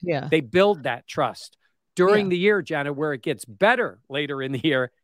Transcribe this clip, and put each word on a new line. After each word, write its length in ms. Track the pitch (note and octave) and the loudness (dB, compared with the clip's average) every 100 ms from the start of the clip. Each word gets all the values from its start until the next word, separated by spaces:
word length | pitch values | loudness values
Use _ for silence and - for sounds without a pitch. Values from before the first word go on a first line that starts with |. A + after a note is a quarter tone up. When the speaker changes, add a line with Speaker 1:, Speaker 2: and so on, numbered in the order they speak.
Speaker 1:
Yeah. 260 | F3 D3 D3+ | -6 -4 0
Speaker 2:
They 120 | D#3+ | 0
build 420 | B2 F3 G3+ F3+ | 2 2 2 2
that 240 | C3 A#2+ - | -4 -8 -8
trust 480 | - C3+ - - _ _ _ _ - | -4 -4 -4 -18 _ _ _ _ 2
during 300 | F3+ G#3 G3 | 4 4 2
Speaker 1:
Yeah. 40 | |
Speaker 2:
the 80 | F3 | 0
year, 240 | G3+ G3+ | 2 0
Jenna, 300 | C#3+ D3+ C#3+ | -2 -4 -4
where 200 | C#3 D3+ | -4 -4
it 100 | C3+ | -4
gets 220 | E3 C3+ | -6 -8
better 560 | - G2+ G3+ B3+ F3+ F#2 - | -10 0 2 2 -2 -8 -8
later 340 | C3+ C#3+ C#3 | -6 -4 -4
in 80 | C3 | -6
the 80 | C3 | -2
year 260 | D#3 C3 B2 _ | 0 0 0 _